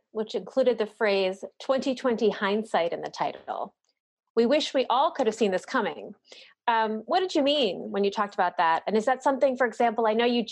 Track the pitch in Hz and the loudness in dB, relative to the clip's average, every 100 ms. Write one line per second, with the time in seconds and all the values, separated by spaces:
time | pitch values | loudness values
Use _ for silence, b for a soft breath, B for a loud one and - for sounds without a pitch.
0 | _ 220 214 214 185 262 254 226 214 - | _ -8 -6 -6 -4 0 2 2 -2 0
1 | 214 196 185 196 - - - 262 269 254 | 0 2 0 -4 -12 -10 -4 -2 -2 -2
2 | 262 220 214 - 196 214 214 185 170 156 | -2 2 0 0 -2 -2 -2 -2 -2 -4
3 | 151 - 147 135 135 - - _ _ _ | -8 -6 -6 -6 -10 -8 -10 _ _ _
4 | _ _ _ 226 233 302 - 269 - 240 | _ _ _ 0 2 2 0 -2 0 2
5 | 330 330 220 214 208 185 - 254 185 143 | 0 0 -2 0 0 -2 -2 -2 -2 -6
6 | 117 - B B B B - 226 220 220 | -14 -18 B B B B 0 2 2 -2
7 | 220 359 370 320 277 294 208 165 220 202 | 0 0 2 2 2 2 0 -2 -6 0
8 | 196 208 202 - 180 180 165 165 - 214 | 0 0 -4 0 -2 2 2 2 0 0
9 | 233 254 285 269 277 254 240 220 233 220 | 0 0 0 2 2 2 0 2 0 2
10 | 220 226 240 240 226 | 0 2 2 2 0